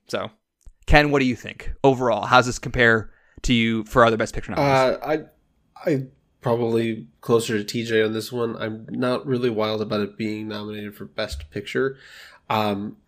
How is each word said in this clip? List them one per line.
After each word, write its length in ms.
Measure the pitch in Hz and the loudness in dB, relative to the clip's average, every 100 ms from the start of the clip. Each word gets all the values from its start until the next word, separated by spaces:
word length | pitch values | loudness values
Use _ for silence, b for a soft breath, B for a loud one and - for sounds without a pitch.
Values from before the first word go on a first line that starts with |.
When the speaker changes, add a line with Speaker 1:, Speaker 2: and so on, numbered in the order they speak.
| - | -10
Speaker 1:
So, 220 | 110 101 - _ _ - - - | -8 -8 -14 _ _ -20 -14 6
Ken, 240 | 156 147 | 6 6
what 80 | 143 | 4
do 80 | 131 | 2
you 100 | 117 | -2
think 360 | 104 - - - | -8 -12 -10 2
overall? 400 | 139 127 123 104 | 2 4 2 0
How's 220 | 101 123 123 | 4 6 6
this 120 | 117 | -2
compare 520 | 123 127 120 113 - b b b | -6 2 4 4 0 b b b
to 100 | - | 0
you 320 | 120 113 113 | 2 2 -2
for 200 | 107 131 | 0 4
other 120 | 117 110 | 4 4
Best 180 | 110 | -2
Picture 180 | - 107 | -6 -6
nominees? 460 | - 139 135 131 - | -2 2 4 2 0
Speaker 2:
Uh, 40 | 131 156 151 _ _ _ _ - | -2 -4 -6 _ _ _ _ -8
I, 60 | - | -2
I 160 | 139 135 _ _ _ | -2 -4 _ _ _
probably 680 | 127 117 117 113 113 113 113 _ | -2 0 0 0 -2 -4 -10 _
closer 380 | - 117 110 110 | 0 0 2 -4
to 60 | |
T 200 | 104 120 | -4 -6
J 180 | 113 113 | -2 0
on 120 | 110 | 0
this 180 | 110 110 | -2 -6
one. 240 | 123 117 110 | -6 -6 -6
I'm 300 | 110 110 113 | -8 -10 -10
not 380 | 120 127 123 147 | -4 -2 -2 -2
really 240 | 123 123 | -2 0
wild 320 | 107 107 110 | 0 -2 -2
about 180 | 107 107 | -2 -2
it 160 | 101 - | -4 -4
being 320 | 110 107 107 | -6 -6 -8
nominated 460 | 104 104 107 104 101 | -10 -10 -12 -14 -14
for 80 | |
Best 460 | 101 - 107 - - | -14 -8 -8 -8 -12
Picture. 480 | 107 - 127 135 135 B B B B - | -12 -6 -2 -2 -4 B B B B -4
Um, 480 | 110 107 101 107 - | -2 0 -2 -6 -12